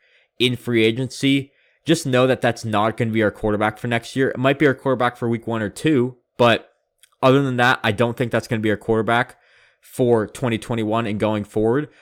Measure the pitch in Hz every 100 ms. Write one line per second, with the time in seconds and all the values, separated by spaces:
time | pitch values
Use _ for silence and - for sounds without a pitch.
0 | _ _ _ _ 123 120 - 117 110 113
1 | 127 - 135 139 131 _ _ _ - -
2 | 139 127 131 123 123 113 113 104 110 110
3 | 117 110 104 - 110 104 107 107 120 117
4 | - 131 131 - 131 139 151 127 135 127
5 | 123 - 120 117 113 113 104 - 156 147
6 | 123 127 _ - 120 110 - _ _ _
7 | _ _ 131 131 139 123 123 127 - 123
8 | 120 117 120 117 - 117 107 101 - 113
9 | 107 117 123 - _ _ _ _ _ -
10 | 123 117 101 - 127 113 - 117 107 113
11 | 117 104 107 107 101 - 110 127 151 -